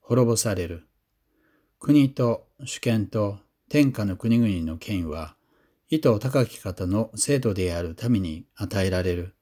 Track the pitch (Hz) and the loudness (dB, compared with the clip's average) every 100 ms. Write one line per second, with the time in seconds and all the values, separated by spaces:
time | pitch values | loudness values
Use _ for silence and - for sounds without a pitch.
0 | - 127 117 113 113 95 87 85 _ _ | 0 2 4 2 0 -2 -4 -8 _ _
1 | _ _ _ _ _ _ _ _ - 147 | _ _ _ _ _ _ _ _ 4 4
2 | 139 135 120 113 - _ 131 - - 113 | 4 2 0 0 -6 _ -14 -6 0 0
3 | 101 110 104 101 _ _ _ 147 143 131 | 0 -2 -2 -4 _ _ _ 2 2 2
4 | 104 90 110 117 117 92 80 82 - 101 | -4 -2 2 4 4 0 -2 -6 -6 -4
5 | 82 76 78 _ _ _ _ _ _ 160 | -4 -6 -10 _ _ _ _ _ _ 0
6 | 143 107 131 139 120 - 98 90 90 101 | 2 2 0 0 0 -4 -10 -6 -2 0
7 | 110 - - 139 123 95 92 85 87 82 | -2 -4 0 0 0 0 -2 -2 -6 -6
8 | 120 117 90 78 - _ 95 98 95 92 | 0 0 0 -6 -12 _ -4 0 0 0
9 | 92 87 92 _ | 0 -2 -4 _